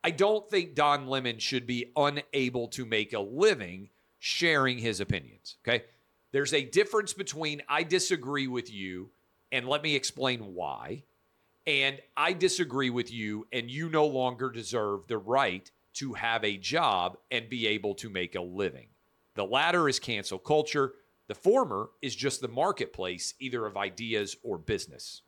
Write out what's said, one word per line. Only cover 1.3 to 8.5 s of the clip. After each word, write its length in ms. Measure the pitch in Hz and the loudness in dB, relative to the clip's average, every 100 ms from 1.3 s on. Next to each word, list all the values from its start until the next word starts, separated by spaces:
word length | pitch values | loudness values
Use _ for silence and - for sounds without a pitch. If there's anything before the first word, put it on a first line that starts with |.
| 113 | -2
should 260 | - 131 120 | 0 -2 0
be 260 | 120 120 - | -2 -2 2
unable 720 | 143 143 - 139 127 123 117 | 2 2 -4 0 0 0 -4
to 180 | - 120 | -6 -2
make 280 | 110 107 | 0 0
a 60 | 110 | -2
living 720 | 101 131 214 160 92 92 104 _ _ _ | -4 2 4 4 -4 -10 -14 _ _ _
sharing 560 | - - 170 151 131 123 | -6 2 4 6 4 2
his 220 | 113 95 | 0 0
opinions, 560 | 98 95 67 - - - - | -2 -2 -4 -20 -20 -8 0
okay? 200 | 120 - _ _ _ _ | 0 0 _ _ _ _
There's 220 | 139 143 | -2 2
a 120 | 151 127 | 0 2
difference 480 | 165 202 214 202 | 2 4 2 0
between 500 | - 180 143 156 147 - | -6 -8 -4 -6 -6 -2
"I 160 | 151 | -2
disagree 640 | 170 180 180 170 127 143 | 2 0 2 -2 0 -2
with 240 | 135 | 0